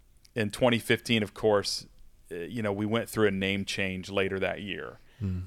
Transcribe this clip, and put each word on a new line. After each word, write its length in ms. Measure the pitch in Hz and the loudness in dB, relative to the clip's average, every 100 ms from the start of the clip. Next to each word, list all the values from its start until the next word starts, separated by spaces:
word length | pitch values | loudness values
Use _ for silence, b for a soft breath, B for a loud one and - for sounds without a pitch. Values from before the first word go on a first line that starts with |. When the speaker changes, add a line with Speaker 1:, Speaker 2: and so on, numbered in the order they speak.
| _ _ _ | _ _ _
Speaker 1:
in 160 | 120 104 | -4 -4
twenty 300 | - 123 117 | 2 2 2
fifteen, 440 | - 113 - 113 | 2 0 2 0
of 100 | 101 | 0
course, 540 | - 110 101 98 - - - - - - | 0 2 4 2 -4 -8 -20 -20 -20 -12
uh, 40 | 87 | -10
you 260 | 85 117 | -8 -4
know, 100 | 107 | -2
we 140 | 101 107 | 0 0
went 240 | 113 98 | 0 -2
through 180 | 113 107 | 4 4
a 40 | |
name 340 | 95 95 98 95 | 4 2 0 -2
change 440 | - 95 92 90 | -2 -2 -4 -4
later 300 | 98 95 95 | 0 0 2
that 220 | 92 80 | 0 -2
year. 380 | 101 82 64 - - b | -6 -6 -8 -12 -18 b
Speaker 2:
Mm. 220 | 98 92 | -4 -4